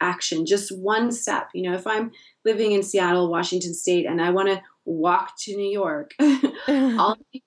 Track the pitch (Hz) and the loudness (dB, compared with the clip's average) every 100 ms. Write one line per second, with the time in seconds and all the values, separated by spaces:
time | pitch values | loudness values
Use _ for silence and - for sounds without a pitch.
0 | 180 175 - 160 160 202 - 190 190 220 | -4 -2 -4 -2 0 0 -2 -6 0 0
1 | 240 233 208 208 - 180 180 185 214 214 | 0 -2 -4 -4 -6 -6 -4 -2 -2 -2
2 | 226 - - _ 220 214 214 202 196 - | -2 -8 -20 _ -2 2 2 2 0 0
3 | 180 180 175 170 180 180 175 170 - 175 | 2 2 2 0 -2 -2 -4 -4 0 2
4 | - 170 175 185 196 185 - _ - 165 | 2 0 2 2 2 0 -4 _ -6 0
5 | 170 175 - - - 202 196 202 175 151 | 2 2 0 -8 -10 -6 -4 -2 -2 -4
6 | - - 294 269 285 - - 277 262 226 | -6 2 4 4 0 -4 0 2 2 4
7 | 190 220 - 262 | 2 0 -6 -20